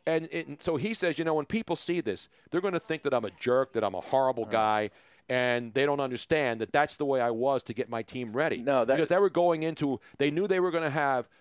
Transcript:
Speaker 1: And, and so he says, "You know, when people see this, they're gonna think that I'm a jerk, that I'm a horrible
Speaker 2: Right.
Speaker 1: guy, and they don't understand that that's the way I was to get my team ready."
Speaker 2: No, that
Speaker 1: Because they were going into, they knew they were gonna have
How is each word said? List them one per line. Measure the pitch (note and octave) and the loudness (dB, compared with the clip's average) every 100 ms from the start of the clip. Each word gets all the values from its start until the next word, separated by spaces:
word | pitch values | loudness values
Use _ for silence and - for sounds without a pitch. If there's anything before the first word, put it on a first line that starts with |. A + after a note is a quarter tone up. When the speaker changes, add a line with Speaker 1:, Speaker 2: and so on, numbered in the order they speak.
| - | -2
Speaker 1:
And, | D#3+ D#3+ | -2 -2
and | D#3+ D3+ D3 | -8 -10 -8
so | - D3 | -4 -2
he | G3 | -2
says, | A3+ F3+ D3+ | 0 0 0
"You | |
know, | E3 | 0
when | D#3 C#3+ | -2 -2
people | A3+ A3 E3+ | -4 -4 -6
see | - F3 | -4 -4
this, | A2 F#2 - _ _ | -4 -6 -8 _ _
they're | E3+ | -2
gonna | G3 F3 | -2 -2
think | - D#3+ | -4 -4
that | C#3+ | 0
I'm | B2+ | 0
a | G#2+ | -2
jerk, | - B2 B2+ C3 | -4 2 2 2
that | A2+ | 0
I'm | G#2 | -2
a | F#2+ | -2
horrible | - C3+ C3 A#2+ | 0 2 2 0
Speaker 2:
Right. | G#2+ | 0
Speaker 1:
guy, | A2+ A2 G#2+ G#2 - _ _ - | 2 2 2 0 -6 _ _ -4
and | B2+ B2 A#2+ A#2+ | 0 2 0 0
they | A2 C#3+ | 0 2
don't | C#3+ | 2
understand | C3+ B2 - D#3 C3+ A2+ | -2 -4 -2 0 0 -2
that | A2+ | 0
that's | C#3+ D3 - | 2 2 0
the | C#3+ | 0
way | C3+ | 2
I | A#2+ | 2
was | A2+ C3 C3 | 0 0 0
to | - | -2
get | A2+ A2+ | -6 -6
my | A#2 | -6
team | A2+ B2+ A#2 | -6 -8 -6
ready." | A2+ D#3 B2 | -2 -2 -2
Speaker 2:
No, | B2 C3+ | 2 2
that | A#2 | 4
Speaker 1:
Because | C3+ D#3+ | 2 4
they | F3+ | 4
were | G3 | 2
going | G3 F3 D#3+ | 4 2 2
into, | D#3+ D#3 C#3+ B2 - - | -2 -2 -4 -4 -6 -2
they | C#3+ | 0
knew | D3+ G3 | 0 0
they | F#3 | 2
were | F3+ | 2
gonna | E3 D#3+ | 0 0
have | D3 C#3+ C3 A#2+ _ | 0 0 0 -4 _